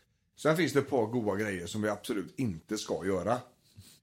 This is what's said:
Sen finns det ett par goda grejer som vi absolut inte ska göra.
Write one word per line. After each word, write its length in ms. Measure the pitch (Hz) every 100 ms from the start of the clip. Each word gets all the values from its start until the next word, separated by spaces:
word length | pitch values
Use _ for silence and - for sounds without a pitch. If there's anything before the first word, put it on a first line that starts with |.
| _ _ _ -
Sen 220 | 147 165
finns 160 | 143
det 60 | 139
ett 100 | -
par 160 | 135 110
goda 300 | 120 104 98
grejer 300 | 107 92 87
som 140 | 107
vi 80 | 107
absolut 500 | 101 - 107 82 -
inte 380 | 123 80 - 104
ska 280 | - 82 92
göra. 320 | 92 92 120 - _ _ - - -